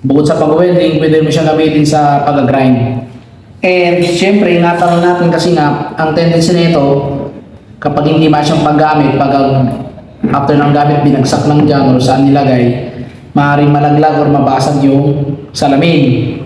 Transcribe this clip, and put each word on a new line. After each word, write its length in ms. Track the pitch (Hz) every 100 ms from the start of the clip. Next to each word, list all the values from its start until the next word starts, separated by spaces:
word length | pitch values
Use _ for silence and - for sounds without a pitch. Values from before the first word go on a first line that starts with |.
bukod 240 | 135 143 147
sa 80 |
pag-welding, 640 | 160 151 156 180 175 160 151
pwede 240 | 156 156
mo 80 | 156
siya 160 | 165 156
gamitin 400 | 151 156 151 147
sa 400 | 151 147 139 139
pag-grind. 800 | 139 120 135 131 120 117 - - - - - - -
And 400 | 185 180 175 175
syempre, 560 | 175 175 190 202 175 175
ingatan 400 | 170 175 175 170
natin 320 | 175 175 170
kasi 240 | 160 180
nga, 400 | 170 147 - -
ang 240 | - 160 160
tendency 400 | 170 170 165 175
nito, 480 | 170 160 139 131 - 139 - - - - - -
kapag 320 | 147 147 151
hindi 160 | 160 156
masyang 400 | 147 147 156 151
paggamit, 480 | 147 151 147 139
pag 160 | - 143 139
ang-, 400 | 131 135 127 - - - - - -
after 240 | 147 147 147
ng 160 | 143
gamit, 320 | 143 147 143 143
binagsak 400 | - - 147 147
lang 240 | 147 147
dyan 240 | 139 131
or 80 | 127
saan 240 | 127 135 139
nilagay, 720 | 139 127 123 120 - - - - - -
maaaring 400 | 147 143 147 147
malaglag 480 | 147 147 147 151 147
or 80 | 143
mabasag 560 | 143 127 131 - 143
yung 560 | 139 139 143 139 139 - -
salamin. 800 | - 143 139 170 156 127 - - -